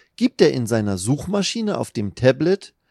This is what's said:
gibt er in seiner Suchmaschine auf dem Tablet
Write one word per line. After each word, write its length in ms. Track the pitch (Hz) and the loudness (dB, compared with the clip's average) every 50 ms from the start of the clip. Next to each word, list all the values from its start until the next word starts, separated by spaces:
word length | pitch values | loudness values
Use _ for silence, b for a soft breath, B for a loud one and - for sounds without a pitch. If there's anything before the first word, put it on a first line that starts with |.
| b b b | b b b
gibt 240 | - 226 247 - - | 0 0 0 2 2
er 120 | 185 147 135 | 0 0 0
in 140 | 131 117 | 0 -2
seiner 320 | 104 117 113 104 101 98 90 | 0 0 0 0 0 -2 -2
Suchmaschine 800 | 90 110 139 143 - 175 208 202 185 - - 233 220 208 190 123 | -2 -2 -2 -2 -4 -4 -4 -2 -2 -2 -4 -4 -4 -4 -2 -4
auf 120 | 120 - | -4 -6
dem 240 | - 117 104 98 - | -6 -6 -6 -6 -4
Tablet 600 | - 120 131 123 135 156 175 196 196 - - - _ _ _ | 2 4 4 4 4 2 2 2 0 -2 -8 -20 _ _ _